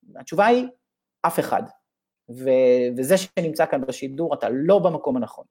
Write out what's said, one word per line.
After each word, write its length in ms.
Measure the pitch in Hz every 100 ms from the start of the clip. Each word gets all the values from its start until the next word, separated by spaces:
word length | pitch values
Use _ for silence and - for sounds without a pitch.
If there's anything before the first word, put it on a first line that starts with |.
| _ -
התשובה 300 | - 165 208
היא, 200 | 240 254 _ _ _ _ _
אף 160 | 170 170
אחד. 220 | - 98 - _ _ _ _ _ _
ו-, 600 | 120 131 131 127 123 123 123
וזה 200 | 131 185
שנמצא 500 | 185 - 165 156 160
כאן 140 | 143
בשידור, 540 | 131 123 135 135 165
אתה 140 | 143 110
לא 280 | 127 160 202
במקום 380 | 175 151 - 127
הנכון 280 | 113 - -